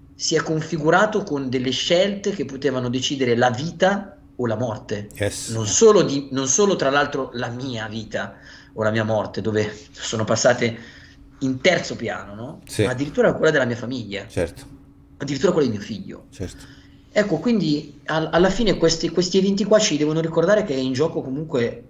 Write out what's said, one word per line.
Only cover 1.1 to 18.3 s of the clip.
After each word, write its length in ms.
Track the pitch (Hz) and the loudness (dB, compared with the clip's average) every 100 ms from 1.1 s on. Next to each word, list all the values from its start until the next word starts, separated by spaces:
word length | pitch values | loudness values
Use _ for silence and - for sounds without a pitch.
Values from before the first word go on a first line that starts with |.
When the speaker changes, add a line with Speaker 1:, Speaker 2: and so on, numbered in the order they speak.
| 214 | 0
Speaker 1:
con 260 | 202 143 131 | -2 -4 -2
delle 200 | 127 127 | -2 -2
scelte 600 | 127 - 175 202 196 202 | -2 2 2 2 0 -6
che 160 | 196 123 | -4 -6
potevano 420 | 135 143 127 123 | -2 -2 0 -2
decidere 480 | 127 123 139 123 117 | -2 -2 -2 2 4
la 140 | 123 | 2
vita 680 | 113 160 - 185 196 - - - | 2 -6 0 2 2 -4 -18 -20
o 120 | - 123 | -6 -4
la 100 | 110 | -2
morte. 520 | 113 107 - 104 104 | -4 -6 -8 -8 -8
Speaker 2:
Yes. 340 | - 101 - - | -4 -4 -4 -8
Speaker 1:
Non 160 | 113 104 | -4 -2
solo 360 | - 226 202 | 6 8 8
di, 260 | 135 139 139 | 4 0 -4
non 160 | 131 135 | -4 0
solo, 300 | - 202 180 | 4 4 4
tra 120 | 139 | 2
l'altro, 420 | 143 139 139 131 | 2 0 -2 -6
la 140 | 120 123 | -6 -8
mia 380 | 120 135 113 107 | -6 -6 -6 -8
vita 500 | 110 104 104 98 - - - - | -8 -6 -6 -8 -12 -20 -20 -18
o 100 | - | -2
la 80 | 107 | 0
mia 140 | 110 | 0
morte, 380 | 110 110 95 - | 0 0 -2 -4
dove 280 | 107 107 104 - - | -2 0 -2 -6 -18
sono 340 | - - 110 | -12 -8 -4
passate 540 | 110 113 127 123 120 117 - - - - - - | 0 2 4 2 0 -4 -14 -20 -20 -20 -20 -6
in 200 | 135 127 | -4 0
terzo 360 | 185 165 - 117 | 2 2 -2 -8
piano, 380 | 110 92 98 | -6 -8 -10
no? 260 | 104 123 175 - | -12 -14 -14 -10
Speaker 2:
Sì. 180 | - | -2
Speaker 1:
Ma 80 | 117 | 0
addirittura 420 | 127 143 247 214 | 0 -4 2 2
quella 160 | - 156 | 4 2
della 140 | 151 120 | 4 0
mia 100 | 117 | -2
famiglia. 500 | 117 131 101 98 - | -6 -8 -8 -10 -6
Speaker 2:
Certo. 380 | - 85 - - - - - - - | -4 -4 -4 -20 -20 -20 -20 -20 -10
Speaker 1:
Addirittura 340 | 139 135 196 | -6 0 2
quella 160 | 165 131 | 2 0
di 80 | 101 | -2
mio 80 | |
figlio. 420 | - 104 98 - - | -8 -10 -12 -16 -18
Speaker 2:
Certo. 500 | - 92 - - - - - - | -12 -12 -12 -20 -20 -20 -20 -4
Speaker 1:
Ecco, 220 | - 208 156 | 0 0 0
quindi 640 | 247 220 160 147 - - - | 2 2 2 -2 -4 -14 -4
al-, 240 | 156 160 | -2 0